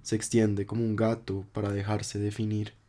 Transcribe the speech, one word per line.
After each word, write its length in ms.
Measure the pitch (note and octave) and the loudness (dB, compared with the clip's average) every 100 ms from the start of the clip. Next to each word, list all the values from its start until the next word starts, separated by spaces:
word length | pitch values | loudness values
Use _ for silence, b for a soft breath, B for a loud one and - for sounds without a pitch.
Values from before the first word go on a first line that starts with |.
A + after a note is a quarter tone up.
se 140 | - A2 | -2 -2
extiende 500 | - A#2 A2 G2+ G2 | 2 4 4 2 -2
como 200 | A2 A2+ | 0 0
un 100 | G#2 | 2
gato 500 | A2 A2+ - G2 F#2+ | 2 0 -4 -6 -6
para 200 | - G#2 | -4 -2
dejarse 480 | G2+ G2+ G#2 G#2 G2+ | -2 -2 -2 -2 -2
definir. 540 | G#2 G#2+ G#2+ G#2+ G#2 - | -2 -2 -2 -2 -4 -10